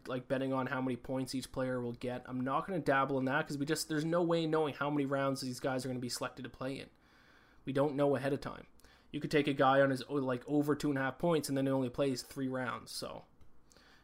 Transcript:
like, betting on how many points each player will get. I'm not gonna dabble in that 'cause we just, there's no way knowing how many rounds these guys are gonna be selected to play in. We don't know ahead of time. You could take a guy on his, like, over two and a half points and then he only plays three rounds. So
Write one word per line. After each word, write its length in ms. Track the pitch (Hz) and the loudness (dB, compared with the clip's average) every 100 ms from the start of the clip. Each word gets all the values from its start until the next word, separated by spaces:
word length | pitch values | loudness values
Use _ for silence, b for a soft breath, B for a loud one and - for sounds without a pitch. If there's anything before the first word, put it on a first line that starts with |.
| - | -4
like, 200 | 127 127 | -8 -4
betting 260 | 131 135 | -2 0
on 120 | 131 127 | -2 -2
how 160 | 131 | -2
many 140 | 131 120 | -2 -4
points 400 | - 131 131 135 | -4 -4 -4 -6
each 160 | - | -6
player 280 | - 127 127 | -4 -2 -2
will 140 | 120 | -4
get. 320 | 117 123 123 - | -6 -6 -6 -6
I'm 160 | 127 | -4
not 240 | 127 147 160 | -2 -2 -2
gonna 140 | 185 | -2
dabble 400 | - 135 135 135 | 4 4 4 2
in 60 | 131 | 2
that 220 | 143 156 | 0 0
'cause 120 | 143 | -2
we 80 | 143 | -2
just, 220 | 156 - | -2 0
there's 160 | 156 160 | -2 2
no 180 | 170 | 2
way 240 | 170 170 160 | 4 2 2
knowing 260 | 156 156 | 2 0
how 160 | 123 143 | 0 0
many 160 | 147 135 | 2 2
rounds 360 | 139 139 135 | 2 0 0
these 180 | 131 123 | -4 -4
guys 260 | 143 131 131 | -2 -2 -2
are 20 | |
gonna 120 | 127 | -4
be 100 | 123 | -4
selected 340 | - 127 - | -4 -6 -8
to 60 | 123 | -12
play 300 | - 131 135 | -8 -6 -6
in. 80 | - b b b b b b b | -10 b b b b b b b
We 100 | - | -2
don't 220 | 135 147 139 | 2 2 4
know 200 | 143 135 | 4 4
ahead 180 | 139 | 0
of 80 | 139 | -2
time. 240 | - 50 - - b b b | -4 -10 -14 -20 b b b
You 80 | 151 | -8
could 100 | 147 | 0
take 180 | 151 143 | 2 2
a 60 | |
guy 280 | 135 135 135 | 4 6 8
on 100 | 139 | 6
his, 120 | 127 - | 2 -2
like, 320 | 143 131 120 - | -2 0 -2 0
over 280 | 147 143 147 | 2 2 2
two 140 | 151 | 0
and 80 | 135 | 0
a 40 | |
half 180 | 135 - | -2 0
points 280 | 175 160 143 | 2 2 2
and 80 | 135 | 0
then 120 | 135 | 2
he 40 | |
only 180 | 135 127 | 2 0
plays 340 | - 143 123 | 0 0 0
three 240 | - - 131 | -6 -6 -4
rounds. 420 | 131 123 117 - | -2 -4 -6 -8
So 360 | - - - - - - - - b b b | -10 -10 -10 -16 -20 -20 -20 -20 b b b